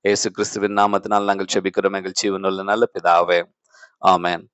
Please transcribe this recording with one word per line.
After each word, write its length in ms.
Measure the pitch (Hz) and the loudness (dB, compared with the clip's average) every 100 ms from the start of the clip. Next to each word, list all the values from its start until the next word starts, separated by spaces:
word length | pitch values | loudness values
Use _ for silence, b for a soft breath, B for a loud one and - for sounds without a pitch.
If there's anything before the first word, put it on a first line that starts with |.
இயேசு 300 | 101 101 107 | 2 0 -2
கிறிஸ்துவின் 440 | 92 104 107 101 | -4 -6 -2 -2
நாமத்தினால் 500 | 104 101 101 104 104 | 2 2 2 0 0
நாங்கள் 220 | 101 98 95 | 0 -2 -2
ஜெபிக்கிறோம் 400 | 104 95 92 98 | -2 -2 -2 -2
எங்கள் 200 | 98 92 95 | -4 -8 -4
ஜீவனுள்ள 420 | 104 98 95 95 | -4 -2 -4 -4
நல்ல 240 | 98 107 117 | -2 0 0
பிதாவே. 520 | 95 85 85 87 87 85 _ b b b b 185 | -2 2 2 4 0 -2 _ b b b b 2
ஆமென். 380 | 180 175 170 - | 2 0 -6 -10